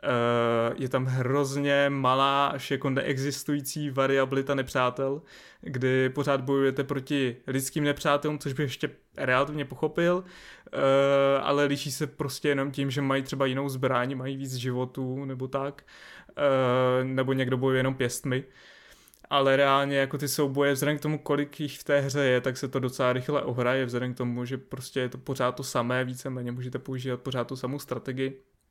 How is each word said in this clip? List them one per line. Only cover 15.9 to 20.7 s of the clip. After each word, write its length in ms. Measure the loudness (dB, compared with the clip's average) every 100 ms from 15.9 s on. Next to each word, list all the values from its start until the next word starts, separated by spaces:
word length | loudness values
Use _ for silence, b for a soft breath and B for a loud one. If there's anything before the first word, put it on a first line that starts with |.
| B B B B
eh, 720 | 0 2 4 4 4 4 2
nebo 280 | 2 0 0
někdo 240 | 0 0 2
bojuje 220 | 2 2
jenom 160 | 2
pěstmi. 500 | 0 -2 -2 -2 -2 -4 B B B B B B B -2
Ale 260 | 2 4 6
reálně 400 | 6 4 4 2
jako 220 | 0 -2
ty 100 | -2
souboje, 440 | 0 0 2 2